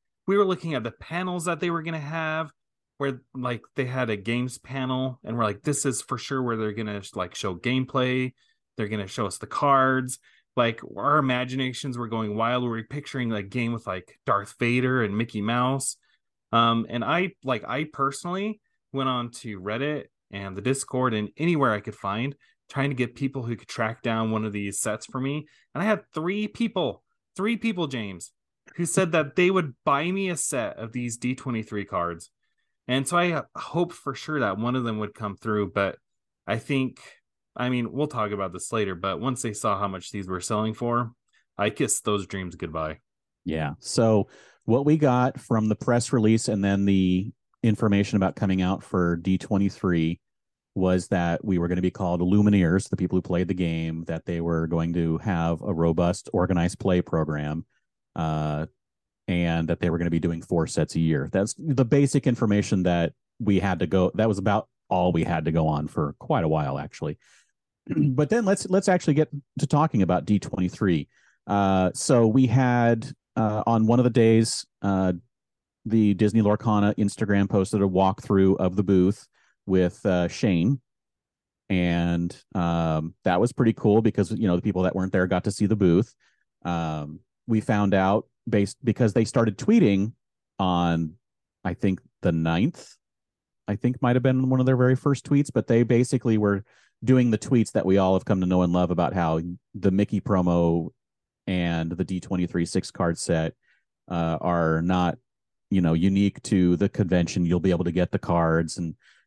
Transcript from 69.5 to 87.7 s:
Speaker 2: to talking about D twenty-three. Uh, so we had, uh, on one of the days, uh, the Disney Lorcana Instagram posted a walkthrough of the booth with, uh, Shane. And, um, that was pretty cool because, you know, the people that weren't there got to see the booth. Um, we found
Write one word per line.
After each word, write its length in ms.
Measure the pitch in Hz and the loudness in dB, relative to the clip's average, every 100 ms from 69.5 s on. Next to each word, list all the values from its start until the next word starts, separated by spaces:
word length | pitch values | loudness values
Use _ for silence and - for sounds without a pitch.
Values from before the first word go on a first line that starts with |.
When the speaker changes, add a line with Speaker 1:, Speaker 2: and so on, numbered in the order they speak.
| - | -6
Speaker 2:
to 80 | 143 | 0
talking 340 | 147 156 110 | 2 2 2
about 240 | 87 90 - | 2 2 2
D 140 | 101 | 0
twenty-three. 680 | - - 90 - 98 80 71 _ _ _ - | 0 -4 -4 0 2 2 -2 _ _ _ -4
Uh, 460 | 101 98 92 92 | 0 2 4 2
so 340 | - - 127 113 | 0 2 4 6
we 200 | 120 127 | 4 4
had, 580 | 127 127 120 117 117 120 - _ - | 4 4 4 4 2 -2 -14 _ -2
uh, 280 | 110 107 - | 0 0 0
on 200 | 113 110 | 2 4
one 120 | 120 | 4
of 60 | 123 | 4
the 40 | |
days, 560 | 117 110 113 110 - - _ | 6 6 6 4 -2 -10 _
uh, 320 | 98 95 95 87 - _ _ _ _ _ - | -2 0 2 0 -6 _ _ _ _ _ -2
the 280 | 110 104 | 2 4
Disney 280 | 98 107 110 | 4 2 4
Lorcana 540 | 104 104 117 104 101 - | 2 2 2 2 2 2
Instagram 540 | 101 - 104 101 98 | -2 -2 0 2 2
posted 320 | 101 95 107 | 2 0 0
a 40 | 98 | 2
walkthrough 720 | 90 95 - - 98 95 95 | 4 2 0 0 4 4 4
of 200 | 92 92 | 0 0
the 60 | |
booth 440 | 95 95 92 104 - _ _ _ - | 2 4 4 2 -8 _ _ _ -2
with, 400 | 95 90 - 104 | 2 2 0 -2
uh, 240 | 90 87 | 0 0
Shane. 500 | - 113 87 95 139 _ _ _ _ _ _ _ _ - | 0 0 2 2 0 _ _ _ _ _ _ _ _ -4
And, 640 | 92 87 85 87 85 87 - _ 95 | 0 2 2 0 0 -2 -6 _ -4
um, 600 | 85 85 82 78 80 - 95 | -2 0 0 0 -4 -4 0
that 160 | 90 | 2
was 100 | 120 | 2
pretty 220 | - 117 | 2 2
cool 280 | - 110 107 | 2 4 4
because, 300 | 110 104 92 | 4 2 -2
you 160 | 110 107 | 0 2
know, 80 | 90 | 2
the 60 | |
people 220 | 107 92 | 0 0
that 120 | 92 95 | 0 0
weren't 160 | 92 | -2
there 160 | 95 90 | 0 2
got 160 | 92 | 0
to 80 | 104 | -2
see 140 | - 104 | -2 0
the 100 | 104 | 4
booth. 380 | 95 85 117 _ _ _ _ _ | 4 4 2 _ _ _ _ _
Um, 560 | - 85 80 78 73 80 _ _ - | -6 -4 -4 -6 -8 -12 _ _ -2
we 120 | 110 | -2
found 340 | - | 0